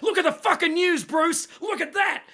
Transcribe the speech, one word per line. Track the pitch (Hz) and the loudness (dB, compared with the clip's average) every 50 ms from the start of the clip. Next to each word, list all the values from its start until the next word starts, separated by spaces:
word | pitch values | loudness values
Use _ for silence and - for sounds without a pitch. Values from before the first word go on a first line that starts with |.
Look | - 440 403 | 0 0 0
at | 370 349 | 2 2
the | 330 | 0
fucking | - - - 440 349 - - 330 311 | 0 0 0 0 0 2 0 0 2
news, | 339 359 359 349 294 185 | 2 2 2 2 0 -2
Bruce! | - 269 320 311 339 330 - - - - - | -2 0 2 2 2 2 -2 -4 -8 -12 -12
Look | - 415 427 359 | -6 -6 -4 -4
at | 339 - - | -4 -6 -2
that! | 392 392 392 - - - - | -2 0 0 -2 -6 -8 -16